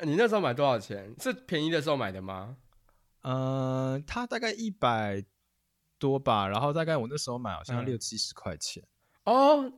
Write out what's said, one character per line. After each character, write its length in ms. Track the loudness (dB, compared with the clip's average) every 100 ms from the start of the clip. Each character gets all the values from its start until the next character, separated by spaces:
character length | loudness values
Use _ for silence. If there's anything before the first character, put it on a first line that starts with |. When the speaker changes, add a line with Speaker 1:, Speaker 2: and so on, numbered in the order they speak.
Speaker 1:
你 140 | 0 2
那 120 | 4
时 60 |
候 60 | 4
买 100 | 0
多 140 | 2 2
少 120 | 2
钱？ 360 | -2 -10 -10 -8
是 140 | -6
便 320 | -4 -4 -2
宜 60 | 0
的 100 | 0
时 80 | 0
候 80 | 0
买 160 | 0
的 80 | -4
吗？ 360 | -8 -8 -10 -14 _ _ _ _ _ _
Speaker 2:
呃， 800 | -6 -2 -2 0 0 0 -2 -4 -4
它 200 | -6 -4
大 120 | -4
概 140 | -4
一 180 | -4 -4
百 540 | 0 2 2 0 -2 -6 _ _ _ _ _ _ -4
多 200 | 0 2
吧， 280 | 2 2 2
然 140 | 0
后 100 | 0
大 140 | 0
概 140 | 0 0
我 80 | -2
那 80 | -6
时 140 | -6
候 80 | -6
买 160 | -6
好 100 | -8
像 200 | -6 -4 -2
六 100 | -4
七 220 | -4 -6
十 160 | -6
块 200 | -6 -10 -8
钱。 240 | -8 -10
Speaker 1:
嗯。 100 | -16 _ _ _ 2
哦， 460 | 6 8 6 4